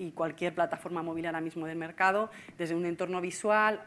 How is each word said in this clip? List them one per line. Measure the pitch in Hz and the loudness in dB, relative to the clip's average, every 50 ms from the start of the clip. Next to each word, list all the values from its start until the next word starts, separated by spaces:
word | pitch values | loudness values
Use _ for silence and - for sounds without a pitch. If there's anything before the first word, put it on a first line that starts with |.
y | 185 165 - | -8 -6 -2
cualquier | - 165 160 147 - 175 175 160 | 0 0 0 0 0 -2 -2 2
plataforma | 170 170 165 - 156 - 180 175 170 165 | 2 2 2 0 -4 -6 -6 -4 -4 -4
móvil | 170 165 165 160 | -4 -4 -4 -4
ahora | 170 165 165 | -2 -2 -2
mismo | 160 165 - 170 160 | -4 -4 -4 -4 -6
del | 160 160 | -4 -4
mercado, | 165 165 160 170 - 190 190 190 208 220 214 - - - - - | -6 -6 -4 0 4 4 4 6 4 2 0 -4 -14 -18 -12 -6
desde | - 175 160 165 | -4 -2 0 0
un | 170 180 | 0 0
entorno | 175 170 165 185 175 185 180 | 0 -2 -2 -2 -2 -2 -2
visual, | 175 180 175 - - 214 214 214 214 214 214 208 - | -2 -2 -4 0 2 4 6 6 6 4 2 0 -4